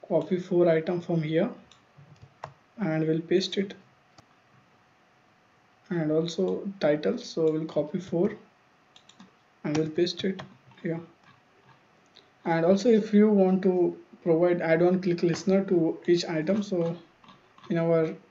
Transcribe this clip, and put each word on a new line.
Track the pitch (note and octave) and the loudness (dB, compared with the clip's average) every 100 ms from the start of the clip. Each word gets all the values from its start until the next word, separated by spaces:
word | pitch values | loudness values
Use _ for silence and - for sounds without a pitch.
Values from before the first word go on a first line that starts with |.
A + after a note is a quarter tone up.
| - | -4
copy | F3+ - F3+ | -2 -2 -6
four | - F3 E3+ | -2 2 4
item | D#3+ D#3+ F3 | 2 0 -6
from | F3 E3+ | -2 -4
here | D3+ D#3+ A3+ - - _ _ - - - - - - _ _ - | 0 0 -2 -6 -20 _ _ -20 -20 -20 -20 -20 -20 _ _ -6
and | E3+ D#3+ D#3+ | -4 -2 0
we'll | E3 | -2
paste | E3+ F3+ - G#3 | 0 -2 -2 -6
it, | G3 - _ _ _ - _ _ _ _ _ _ _ _ _ _ _ _ _ _ _ _ - | -6 -10 _ _ _ -20 _ _ _ _ _ _ _ _ _ _ _ _ _ _ _ _ -6
and | E3+ D#3 | -4 0
also | D#3 E3+ - F#3 F#3 G3 - | 0 -2 -4 -4 -4 -8 -2
titles. | D3+ D3+ - B3 | 0 0 -2 -6
So | - - D#3+ | -8 -2 -2
we'll | D#3 D#3+ | -2 -4
copy | D3+ D3 F3 | -6 -4 -8
four | - E3+ G#3 - - _ _ _ _ - _ - - _ _ _ | -6 -2 -2 -4 -20 _ _ _ _ -20 _ -20 -20 _ _ _
and | D#3 D3+ | -4 -2
we'll | D#3 | -2
paste | - F3 - | -2 -2 -2
it | F#3+ F#3 - - _ - | -6 -6 -12 -20 _ -10
here. | F3 E3 E3+ _ _ _ _ _ _ _ _ _ _ - _ _ | -8 -8 -10 _ _ _ _ _ _ _ _ _ _ -20 _ _
And | F3+ E3 | -2 0
also, | E3 G3 B3 | 2 4 4
if | A3 - | 4 4
you | G#3 G#3+ | 4 6
want | G3+ F#3 F#3 | 6 4 4
to | F#3 F3+ E3+ - - - | 2 2 0 -2 -18 -8
provide | F3 E3 F3 E3+ | 0 2 2 2
add-on | D#3+ E3 F3 F3+ | 2 4 4 2
click | F3+ E3+ | 0 0
listener | E3+ D#3+ G3 G3 | 0 0 2 0
to | G3 F3 D#3+ - - | 2 2 2 -2 0
each | F3 | 0
item, | F3 D#3+ E3 G#3+ | 0 -4 -2 -2
so | G3 F3+ E3+ E3+ - _ - - _ _ - | -2 -2 -2 -4 -14 _ -20 -20 _ _ -6
in | E3 | -2
our | E3 E3 D#3+ F#3 _ | 2 2 0 -4 _